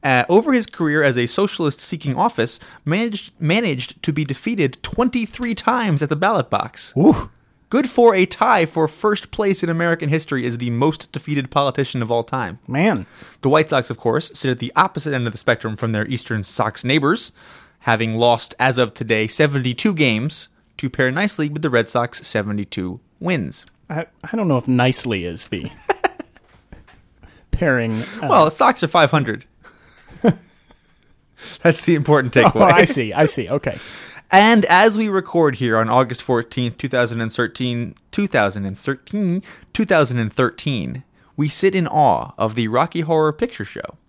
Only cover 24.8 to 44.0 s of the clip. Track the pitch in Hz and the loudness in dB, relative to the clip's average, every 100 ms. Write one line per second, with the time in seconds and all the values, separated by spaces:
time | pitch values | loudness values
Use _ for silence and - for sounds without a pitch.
24.8 | 123 127 123 101 87 87 - 101 73 - | 2 0 -2 -4 -4 -8 -8 -8 -8 -14
25.8 | - 403 - - - _ _ _ _ - | -6 -4 -4 -8 -20 _ _ _ _ -20
26.8 | - _ _ _ - _ _ - 170 127 | -20 _ _ _ -20 _ _ -2 0 2
27.8 | 117 110 117 - 147 175 156 - 226 - | 0 -4 -6 -8 0 4 4 4 2 2
28.8 | 160 - 156 156 123 107 - _ - _ | 0 2 4 2 0 -6 -10 _ -20 _
29.8 | _ _ _ - 233 - _ _ _ _ | _ _ _ 0 0 0 _ _ _ _
30.8 | _ _ _ _ _ _ - - 175 156 | _ _ _ _ _ _ -20 -2 0 2
31.8 | - 165 147 147 127 127 185 220 196 175 | 2 0 4 2 4 4 4 6 4 6
32.8 | 175 - 113 101 151 - 95 143 - - | 4 2 -2 2 0 0 -4 -2 -4 -8
33.8 | - - - - _ 185 214 233 196 180 | -12 -18 -18 -20 _ 6 8 6 6 6
34.8 | 214 214 214 190 - 170 156 123 123 110 | 6 4 0 -2 0 2 2 2 0 2
35.8 | 110 120 127 123 - 123 117 - 123 - | 4 4 2 -2 -2 0 0 -4 -4 -4
36.8 | 135 127 120 117 117 - 117 - 123 120 | -4 0 0 -2 -6 -4 -4 -4 -6 -4
37.8 | 117 - _ - 202 139 101 101 98 98 | -6 -12 _ -4 -2 2 0 0 -6 -6
38.8 | - 135 - 202 196 175 - - - - | -6 -6 -6 -4 -2 -2 -6 -20 -16 -4
39.8 | 220 175 139 123 110 - 123 - - 127 | 2 2 2 0 -4 0 -2 -2 -6 -4
40.8 | 69 64 - _ _ - 151 - 190 190 | -6 -10 -14 _ _ -4 -4 2 0 2
41.8 | 170 156 143 76 58 - 110 110 110 120 | -2 2 2 2 -4 -4 -4 -2 0 0
42.8 | 165 165 156 160 156 151 240 - 101 - | 0 -2 -2 2 2 0 -4 -6 -12 -10
43.8 | - - | -12 -14